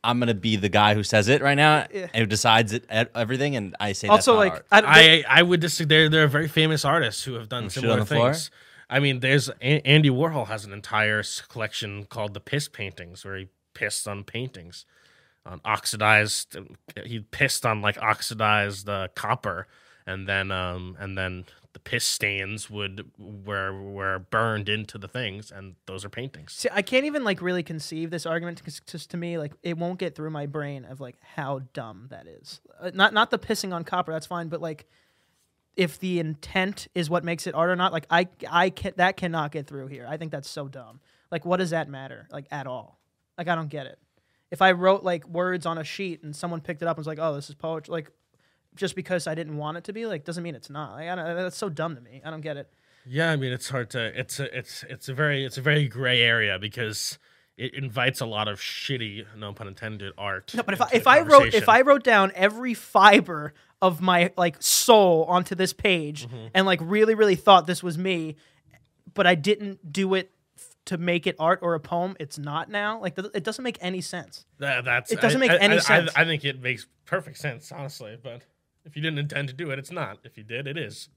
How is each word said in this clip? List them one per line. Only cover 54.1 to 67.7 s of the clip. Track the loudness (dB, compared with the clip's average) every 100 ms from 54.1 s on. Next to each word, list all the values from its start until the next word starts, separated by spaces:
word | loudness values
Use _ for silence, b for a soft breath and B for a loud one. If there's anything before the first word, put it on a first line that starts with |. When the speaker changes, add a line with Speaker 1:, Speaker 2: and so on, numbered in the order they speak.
| -6
Speaker 3:
it's | -10 -8
a, | -10 -10
it's, | -14 -18 -16
it's | -16 -12
a |
very, | -2 -2 -2 -4
it's | -4
a |
very | 2 2 2
gray | -2 0 4
area | 4 4 0 -2
because | -6 -6 -8 -6 -8 -10 _ _ _ _
it | -12
invites | -10 -8 -2 -2 -2
a | -8
lot | -4 -6
of | -6
shitty, | -10 -10 -8 -6 -8 -12 -16 -14
no | -14
pun | -12 -16
intended, | -12 -12 -12 -14 -10
art | -8 -8 -8
Speaker 2:
No, | -8
but | -6
if | -2
I, | 0
Speaker 3:
into | 4
Speaker 2:
if | 6
Speaker 3:
the |
Speaker 2:
I | 6
wrote, | 10
if |
Speaker 3:
conversation. | 10 10 2 6
Speaker 2:
I | 6
wrote | 8 6
down | 6 4 4 2
every | 0 0 -6
fiber | -8 0 8 10 10 4 -8 -10 b b b
of | 0 2
my, | 2 4 4 2
like, | 0 0
soul | 0 2 8 10 10 6 4
onto | 2 0 -2
this | -2
page | 0 0 0 -2 -10 -12
Speaker 3:
Mm-hmm. | -14 0
Speaker 2:
and, | 2 2
like, | 2
really, | 0 4 4 6
really | 4 4
thought | 8 8
this | 8